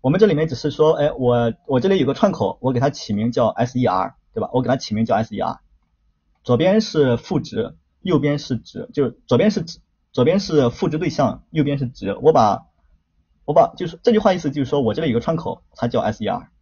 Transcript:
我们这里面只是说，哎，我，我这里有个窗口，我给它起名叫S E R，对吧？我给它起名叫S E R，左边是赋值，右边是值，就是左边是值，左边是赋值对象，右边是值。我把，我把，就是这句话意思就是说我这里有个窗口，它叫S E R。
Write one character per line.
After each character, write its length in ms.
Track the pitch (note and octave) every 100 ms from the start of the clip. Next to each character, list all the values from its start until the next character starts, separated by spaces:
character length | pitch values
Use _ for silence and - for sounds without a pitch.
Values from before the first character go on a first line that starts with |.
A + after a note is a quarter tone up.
我 80 | C3+
们 100 | F3+
这 60 | G#3+
里 80 |
面 140 | D3+ D#3+
只 80 | A#2
是 160 | D3+
说， 220 | C3+ D#3
哎， 180 | D#3+ D3
我， 420 | - B2 A#2+ A#2 - -
我 120 | C3
这 100 | F#3+
里 100 | G3
有 80 | C3+
个 80 | C3+
窗 160 | G3+
口， 260 | F3+ G2 -
我 140 | B2+
给 60 | B2
它 100 | C#3
起 240 | - -
名 180 | G#2 A2+
叫 160 | A#2+ A#2+
S 320 | - A#2+ B2+
E 60 | A#2+
R， 300 | F#2 G2 _ _
对 80 | -
吧？ 80 | G#2
我 120 | B2+
给 40 | A#2
它 100 | C#3
起 180 | - G#2+
名 100 | A2+
叫 100 | G#2
S 200 | A2+ G2+
E 40 |
R， 200 | E2+ - _ _ _ _ _ _ _ _
左 140 | - A#2+
边 240 | F3+ G#3+
是 360 | A3 D#3+ C3+ A#2+
赋 220 | - E3
值， 360 | - G2+ B2+ - _ _
右 180 | F#3+ D#3
边 180 | C#3+ D3
是 200 | - A#2
值， 320 | - - -
就 120 | - B2+
是 120 | - _
左 120 | C3+
边 120 | G3+
是 120 | G3+
值， 180 | - - _ _ _
左 140 | - B2+
边 140 | F#3+
是 300 | G3 D#3 B2
赋 200 | - F3+
值 80 | D3+
对 120 | E3+
象， 340 | - B2 - _
右 120 | D#3
边 140 | C#3+ C#3
是 100 | B2+
值。 280 | - F#2+ G2
我 120 | C3+
把， 340 | D#3 G#2+ F#2+ - _ _ _ _ _ _ _ -
我 80 |
把， 200 | D#3 - -
就 120 | F3+
是 120 | E3
这 80 | -
句 80 | G#3+
话 140 | G#3
意 40 | F#3
思 140 | D3+
就 120 | C#3+
是 60 | B2+
说 120 | D3
我 120 | C3
这 80 | C3
里 80 | D#3+
有 60 | A#2
个 40 |
窗 160 | - E3
口， 260 | - - _
它 140 | - A#2+
叫 140 | A#2+
S 220 | - G#3+
E 40 | G#2
R。 220 | F#2+ - _